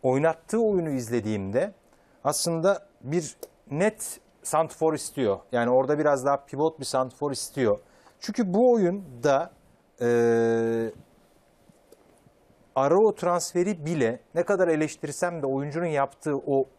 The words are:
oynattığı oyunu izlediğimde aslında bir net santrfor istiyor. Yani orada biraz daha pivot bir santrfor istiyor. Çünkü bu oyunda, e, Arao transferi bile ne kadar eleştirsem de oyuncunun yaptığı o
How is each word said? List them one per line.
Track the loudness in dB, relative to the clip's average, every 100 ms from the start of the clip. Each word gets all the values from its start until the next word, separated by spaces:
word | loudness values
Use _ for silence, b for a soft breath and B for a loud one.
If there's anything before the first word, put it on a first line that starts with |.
oynattığı | 0 2 0 -2 -4 0
oyunu | 2 2 0
izlediğimde | -4 -2 -4 -2 -4 -2 -2 -4 -8 _ b b b
aslında | -4 -2 -2 0 0 0 -6 _
bir | -4 -4 -4 -14 -20 _ -10
net | -2 -2 -2 -14 -14 _ _
santrfor | -4 -2 -2 0 -2
istiyor. | 0 -6 -2 0 0 -2
Yani | -2 2
orada | 2 2 2
biraz | 2 2 2
daha | -2
pivot | -2 -2 -2 -2
bir |
santrfor | -4 -2 -2 -4 -6
istiyor. | -6 -8 0 0 0 b b b b
Çünkü | -8 -2 0
bu | 4 4
oyunda, | 4 2 -2 -10 -2 2 2 0 _ _ _ _ _
e, | 0 4 4 4 2 2 0 -2 -4 -8 -20 _ _ _ _ _ _ _ _ -20 _ _ _ _ _ _ _ 0
Arao | 2 4 4
transferi | 2 -2 -2 -2 -2 -2 -2 -4
bile | 0 0 -2 _
ne | -4
kadar | 0 2 2
eleştirsem | 2 -2 -4 -10 -4 -4 -2
de | -4
oyuncunun | -4 -4 -4 -2
yaptığı | 0 -2 -4 -4 -4
o | 0 0 0